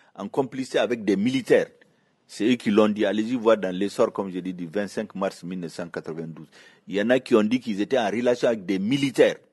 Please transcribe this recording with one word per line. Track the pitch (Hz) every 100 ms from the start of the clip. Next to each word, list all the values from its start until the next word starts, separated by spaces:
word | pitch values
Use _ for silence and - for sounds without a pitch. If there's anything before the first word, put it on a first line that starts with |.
| _
en | - 98
complicité | - 131 131 127 147
avec | 110 117 101
des | 98
militaires, | 226 262 226 123 - - _ _ _ _ _
c'est | - 104
eux | 123
qui | 117
l'ont | 104 107
dit. | 104 101
Allez-y | 107 110 127
voir | 110 110
dans | 95
l'essor, | 92 98 - 110
comme | - 98
je | 90
dis, | 90
du | 90 87
vingt-cinq | 98 101 - 107 92
mars | 95 -
mille | 85 92
neuf | 85
cent | - 85
quatre-vingt-douze. | 85 78 80 82 78 80 - - _ -
Il | 92
y |
en | 107
a | 127
qui | - 117
ont |
dit | 107 127
qu'ils | 120 98
étaient | 101 127
en | 107
relation | 104 123 123 131
avec | 117 90
des | 95
militaires, | 101 139 139 127 120 82 _